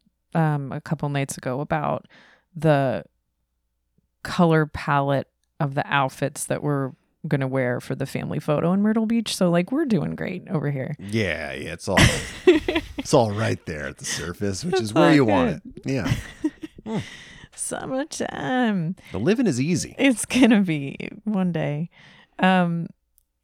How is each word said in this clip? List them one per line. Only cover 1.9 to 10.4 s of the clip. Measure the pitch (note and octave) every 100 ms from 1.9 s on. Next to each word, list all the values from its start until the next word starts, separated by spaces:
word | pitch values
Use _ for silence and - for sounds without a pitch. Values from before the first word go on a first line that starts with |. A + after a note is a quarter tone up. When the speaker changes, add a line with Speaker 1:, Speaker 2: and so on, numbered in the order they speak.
| - - - - _ _ E3
Speaker 1:
the | D#3+ C#3+ C3+ G#2 - _ _ _ _ _ _ _ _ _ _ _
color | - - E3+ D#3+ D3+
palette | - - C#3+ C#3 C#3 - _ _ _
of | C#3+ C#3
the | -
outfits | C#3+ C3+ - C#3 D3 -
that | -
we're | D3 C#3 C3 - _ _ D#3+
gonna | C#3+ C3
wear | C3+ B2 B2
for | - C3
the | C3+
family | - D3+ D3+
photo | D3+ D3 E3
in | F#3+
Myrtle | G#3+ A3 A3
Beach. | A#3 G#3+ -
So, | F3+
like, | E3+ F3+
we're | C#4 D#4
doing | F#3+ D#3+ D#3
great | D#3+ F3+